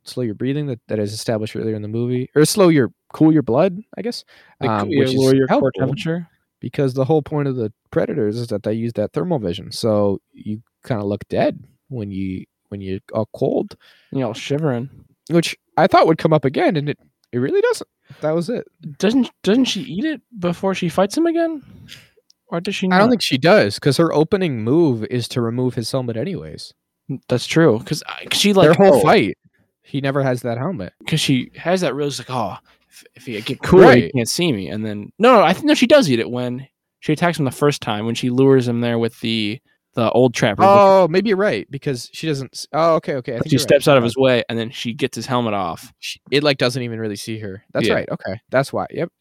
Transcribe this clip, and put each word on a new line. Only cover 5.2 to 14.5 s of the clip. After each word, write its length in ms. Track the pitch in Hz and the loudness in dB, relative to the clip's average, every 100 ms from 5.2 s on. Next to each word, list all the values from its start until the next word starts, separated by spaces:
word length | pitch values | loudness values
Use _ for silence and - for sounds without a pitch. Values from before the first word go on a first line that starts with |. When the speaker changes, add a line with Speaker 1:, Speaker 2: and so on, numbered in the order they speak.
Speaker 2:
lower 140 | 131 | 4
your 140 | 135 131 | 4 2
core 240 | 254 135 | 2 0
Speaker 1:
helpful. 80 | - | 0
Speaker 2:
temperature. 480 | 127 143 165 170 170 _ _ _ | -4 -2 -4 -4 -8 _ _ _
Speaker 1:
Because 340 | 120 - 139 | -8 -2 -2
the 100 | 127 | 0
whole 180 | 131 156 | 2 0
point 260 | - 151 139 | 0 -4 -4
of 80 | 127 | -2
the 160 | 107 - _ | -6 -8 _
predators 460 | - - 147 104 117 | -2 -2 -2 -2 -2
is 100 | 117 | -6
that 140 | 104 | -6
they 80 | 107 | -4
use 180 | 113 117 | -4 -4
that 180 | 113 104 | -4 -4
thermal 260 | - 180 156 | -4 -4 -2
vision. 340 | 98 87 107 | -4 -6 -10
So 480 | - 117 104 101 98 _ | -6 -2 0 0 -2 _
you 300 | - 104 110 - _ - | -16 -12 -12 -14 _ -8
kinda 180 | 113 | -6
look 220 | 101 104 - | -4 -6 -6
dead 360 | 95 - - - _ - | -2 -2 -4 -12 _ -14
when 220 | 127 101 | -10 -10
you, 340 | 95 98 92 - _ - | -8 -8 -8 -12 _ -16
when 120 | 101 | -12
you're 200 | 95 95 - | -10 -10 -8
all 160 | 110 107 | -6 -6
cold. 420 | - - - 208 - _ _ _ | -4 -4 -4 -6 -10 _ _ _
Speaker 2:
You're 160 | 135 120 | -6 -6
all 60 | |
shivering. 560 | 113 - | -8 -6